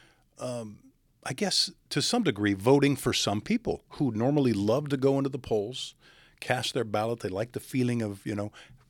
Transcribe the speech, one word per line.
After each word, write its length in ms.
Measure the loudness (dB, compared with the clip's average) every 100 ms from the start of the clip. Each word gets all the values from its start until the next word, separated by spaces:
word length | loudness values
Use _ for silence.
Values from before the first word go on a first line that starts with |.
| -20 _ _ -12
um, 400 | -8 -8 -10 -14 -20 _ _ _
I 80 | -10
guess, 380 | -4 -2 0 -2 -4 -6
to 100 | -2
some 220 | 0 2
degree, 320 | 0 2 0
voting 400 | 2 6 6 6 2
for 160 | 0
some 280 | 0 0 0
people 420 | 0 -2 -2 -6 -6
who 220 | -2 -2
normally 400 | 2 2 4 4
love 360 | 4 2 2 0
to 60 | 0
go 220 | 2 2
into 120 | 0
the 80 | -4
polls, 540 | -2 -2 -2 -6 -12 -14 -20 -20 -20 -12
cast 320 | -2 -2 -2
their 120 | -4
ballot. 360 | -2 0 0 -2
They 80 | -4
like 240 | -4 -4
the 80 | -6
feeling 400 | -6 0 0 0
of, 220 | -2 -6
you 100 | -6
know, 180 | -6 -6 -8 -20 -20 -20